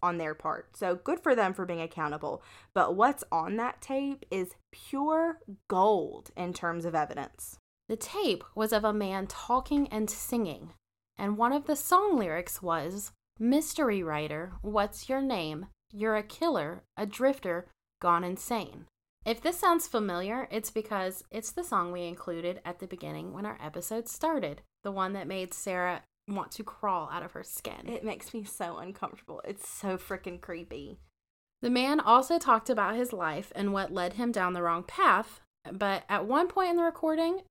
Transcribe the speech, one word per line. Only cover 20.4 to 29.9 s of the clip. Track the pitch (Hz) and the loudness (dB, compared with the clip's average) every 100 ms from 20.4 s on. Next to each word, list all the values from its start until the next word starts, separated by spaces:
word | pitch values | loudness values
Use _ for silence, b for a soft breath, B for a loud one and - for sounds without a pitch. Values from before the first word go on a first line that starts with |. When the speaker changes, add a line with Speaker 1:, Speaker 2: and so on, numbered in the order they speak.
| - | -4
Speaker 2:
it's | 220 214 | -4 -4
because | 220 214 202 185 185 - | -4 -2 -2 -2 -4 -10
it's | 214 - | -8 -6
the | - | -6
song | 349 202 175 | 0 0 0
we | 175 | -2
included | 170 175 - 165 175 180 | -6 -6 -6 -4 -4 -6
at | 170 175 | -8 -10
the | 185 | -10
beginning | 180 151 156 175 | -10 -8 -8 -8
when | 190 | -6
our | 208 - | -6 -6
episode | 156 165 - 226 226 | -8 -8 -6 -6 -6
started, | - 320 302 165 147 _ _ | -2 0 0 -2 -6 _ _
the | 202 | -6
one | 196 190 | -2 -2
that | 196 160 | -2 -6
made | 190 180 | -6 -6
Sarah | - 202 180 180 170 - _ - | -6 -4 0 0 -2 -8 _ -8
want | 196 180 | -6 -6
to | - | -10
crawl | 208 - 208 180 147 | -12 -4 0 0 -2
out | 175 | -6
of | 180 | -8
her | - | -12
skin. | 185 - - - - | -10 -10 -10 -10 -8
Speaker 1:
It | 233 | -6
makes | 214 - - | -6 -8 -8
me | 226 | -10
so | 202 - 170 165 | -8 -8 -6 -8
uncomfortable. | 180 196 190 - - - | -10 -8 -10 -10 -14 -12
It's | - 202 - | -10 -10 -10
so | - 202 | -6 -4